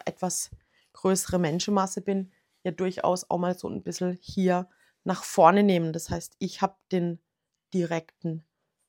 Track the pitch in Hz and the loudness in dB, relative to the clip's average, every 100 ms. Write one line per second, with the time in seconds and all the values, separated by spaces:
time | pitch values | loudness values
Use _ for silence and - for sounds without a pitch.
0 | - - 180 - - - _ _ _ - | -6 -6 -6 -4 -8 -14 _ _ _ -4
1 | 190 190 - 180 156 175 208 196 190 202 | 0 0 0 0 0 0 0 0 0 -2
2 | 202 196 190 _ _ _ 185 180 185 180 | -4 -4 -4 _ _ _ -6 -4 -4 -2
3 | - 180 - 175 180 180 - - 180 175 | 0 0 -2 -2 -2 -4 -6 -8 -8 -4
4 | 180 180 - 196 185 180 185 _ _ _ | -4 -6 -8 0 2 2 -2 _ _ _
5 | 185 180 - - 165 202 202 175 165 165 | -6 -6 -2 6 8 8 6 4 0 -4
6 | - 170 - - 185 - 196 - - 185 | -6 -8 -8 -8 -8 -2 -4 -4 -4 -2
7 | 175 170 _ _ _ _ _ 185 170 165 | -2 -4 _ _ _ _ _ -2 -2 -4
8 | - _ 170 160 - _ _ _ | -6 _ -8 -8 -12 _ _ _